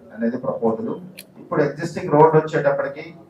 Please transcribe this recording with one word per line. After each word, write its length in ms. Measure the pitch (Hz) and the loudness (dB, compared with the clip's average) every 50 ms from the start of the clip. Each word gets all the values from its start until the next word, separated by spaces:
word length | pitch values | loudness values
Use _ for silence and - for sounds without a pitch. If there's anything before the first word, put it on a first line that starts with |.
| - - - | -14 -18 -10
అనేది 240 | 226 233 233 - | -4 -4 -4 -4
ప్రపోజల్. 640 | - - - - - 233 226 220 220 226 - - 185 - - - - - _ _ - | -4 -6 -6 -4 -2 0 -2 -2 -2 -6 -8 -8 -10 -12 -18 -18 -20 -20 _ _ -20
ఇప్పుడు 240 | - - 170 151 147 | -10 -4 0 0 0
ఎగ్జిస్టింగ్ 480 | 143 - 151 165 - - 185 180 156 | 0 -2 -6 -8 -6 -6 -6 -2 2
రోడ్ 240 | 147 147 156 156 156 | 6 6 6 8 6
వచ్చేటప్పటికి 800 | 156 - - - - - 185 - - - - - 151 160 165 - 165 - | 4 2 2 -2 0 0 0 0 0 -4 -6 -8 -12 -14 -16 -18 -20 -20